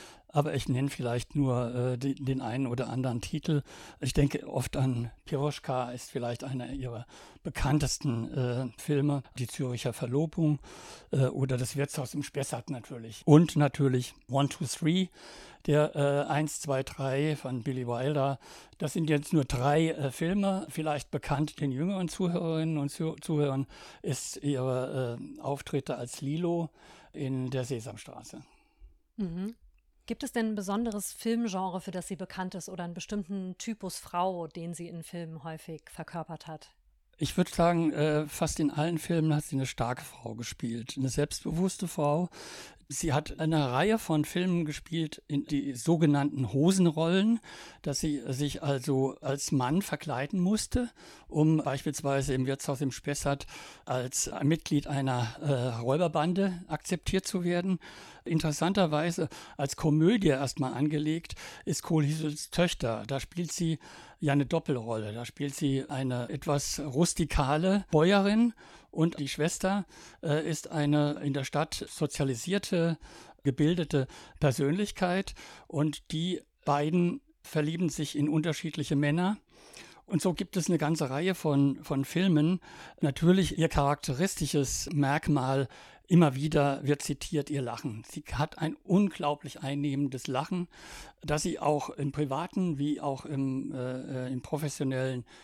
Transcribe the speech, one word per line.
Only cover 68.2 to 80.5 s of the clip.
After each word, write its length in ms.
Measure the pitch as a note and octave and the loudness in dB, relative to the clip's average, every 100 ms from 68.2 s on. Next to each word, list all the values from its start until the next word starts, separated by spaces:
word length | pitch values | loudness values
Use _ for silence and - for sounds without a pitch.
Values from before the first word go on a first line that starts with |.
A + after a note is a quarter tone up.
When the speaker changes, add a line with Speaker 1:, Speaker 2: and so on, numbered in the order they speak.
| G3 A3 A#3 - - - - | 6 4 4 0 -16 -20 -6
Speaker 1:
und 280 | - E3 D#3+ | 2 2 2
die 80 | C#3 | -4
Schwester, 580 | - D#3+ - F#3 G3+ - - - - | 0 0 0 0 0 -2 -10 -20 -6
äh, 240 | D#3+ D#3 D#3+ | 0 0 0
ist 240 | D#3 - | -4 -2
eine 480 | D3+ D3 D3 D3 D3 | 0 4 4 4 0
in 100 | C#3+ | -2
der 100 | C3+ | -2
Stadt 420 | C3 D3 D#3+ - - | 0 -2 -2 -4 -8
sozialisierte, 1080 | - D3+ - C3+ A#2 F3 G3 - F3 E3+ D#3+ - - - - | -2 -2 0 0 0 -2 -2 2 2 2 0 -8 -20 -20 -4
gebildete 640 | C#3 B2+ D3+ F3+ D#3 C#3+ B2+ - - - | 0 4 4 2 2 0 0 -6 -18 0
Persönlichkeit 960 | C#3+ B2 C#3 F#3 G#3 - F3+ F#3 - - - - - | 2 4 2 2 -2 -2 0 0 -2 -10 -18 -20 -6
und 440 | C#3+ D#3 C#3+ - | 0 0 -2 -4
die 300 | D#3+ F3+ F3+ - _ - | -2 -2 -2 -8 _ 0
beiden 560 | C#3+ D3+ F3 F3 C#4 _ _ | 2 4 2 2 0 _ _
verlieben 460 | - D#3 D3+ E3+ E3 | -4 -2 0 0 -2
sich 280 | D#3+ D3 D3 | -2 -4 0
in 120 | D3 | 2
unterschiedliche 640 | D#3 E3 D3+ D#3+ D#3+ C#3 C#3+ | 2 0 -2 -4 -4 0 2
Männer. 420 | D3 E3 F#3 G#3 _ - - - - - - | 2 2 0 -2 _ -20 -20 -20 -20 -20 -2
Und 160 | F#3+ | 0
so 100 | - | 2
gibt 240 | - F#3+ | 0 -2